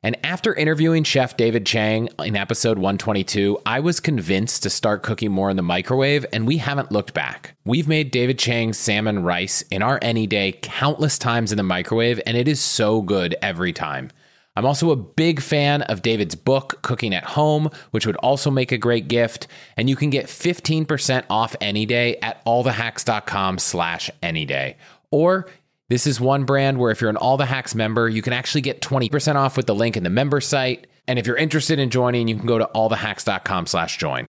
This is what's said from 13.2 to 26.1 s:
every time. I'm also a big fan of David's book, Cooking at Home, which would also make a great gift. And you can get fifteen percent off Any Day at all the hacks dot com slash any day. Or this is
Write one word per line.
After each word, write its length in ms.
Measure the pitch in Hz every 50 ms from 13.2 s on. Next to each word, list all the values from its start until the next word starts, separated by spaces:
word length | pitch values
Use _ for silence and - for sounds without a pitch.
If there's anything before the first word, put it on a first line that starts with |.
| 87 87 82 -
every 320 | - 101 90 82 92 90 80
time. 380 | - - 78 71 67 65 - - _ _ _ _ _ _ _ _
I'm 120 | - 107
also 240 | 131 143 135 165 170
a 40 | 151
big 460 | 127 98 - _ - 160 170 165 139
fan 400 | 139 - 160 147 143 143 143 147
of 220 | 123 - 110 92 -
David's 320 | 117 113 107 104 82 -
book, 440 | - _ - 131 135 131 - - - -
Cooking 300 | - 127 - - 110 95
at 120 | 87 -
Home, 440 | - - 147 151 151 151 151 151 156 - - - -
which 160 | - 110 -
would 120 | 113 95
also 340 | - - 127 139 135 - 147
make 200 | 135 135 127 123
a 60 | 127
great 300 | 117 104 120 120 117 -
gift. 400 | - 117 117 117 113 - - - - - - - - -
And 140 | - 113 131
you 60 | 135
can 160 | 131 151 151
get 180 | 135 139 - -
fifteen 560 | - - - 170 175 - - - 160 160 160
percent 400 | 147 156 139 - - 131 127 -
off 280 | - 98 110 113 117 - -
Any 280 | - 101 101 104 110
Day 300 | 107 120 120 120 120 120 -
at 200 | - 113 - - _
all 160 | 117 117 123
the 120 | 123 131 117
hacks 300 | - 117 117 - - -
dot 220 | - 113 104 -
com 320 | - - 101 95 92 92
slash 540 | 90 - - - 87 85 82 85 82 - - - _
any 240 | - 85 82 80 78
day. 320 | 67 67 67 67 67 - _ - - - _ _ _
Or 380 | - 143 160 175 185 190 180 - - _ _ _ _ _ _ _
this 160 | 120 123 -
is 140 | 151